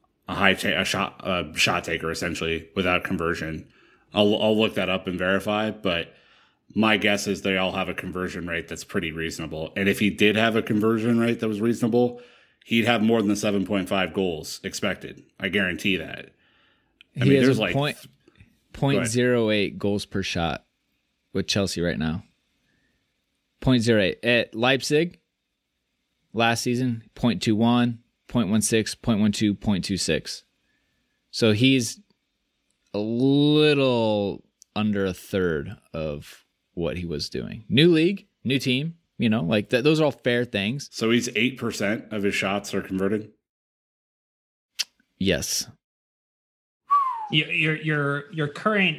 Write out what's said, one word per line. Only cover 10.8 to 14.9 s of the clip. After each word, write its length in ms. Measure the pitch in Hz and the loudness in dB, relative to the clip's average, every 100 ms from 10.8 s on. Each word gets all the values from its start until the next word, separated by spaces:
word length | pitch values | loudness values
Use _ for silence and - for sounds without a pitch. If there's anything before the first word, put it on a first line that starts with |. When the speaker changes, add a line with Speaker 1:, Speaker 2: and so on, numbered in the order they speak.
| 110 113 113 117 | 2 2 2 2
Speaker 1:
rate 220 | 117 117 | 2 0
that 80 | 113 | -2
was 120 | 104 | -2
reasonable, 600 | 113 117 120 120 123 120 - - _ _ | 0 0 2 4 2 0 -14 -20 _ _
he'd 200 | - 113 | -2 2
have 180 | 110 120 | 4 4
more 180 | 110 117 | 4 4
than 80 | 104 | 2
the 60 | |
seven 320 | 101 110 101 95 | 0 0 0 0
point 220 | 104 92 | -2 0
five 260 | 98 90 | 0 0
goals 460 | - 95 78 - - | 0 -2 -4 -10 -12
expected. 580 | 95 - 104 | -10 -6 -4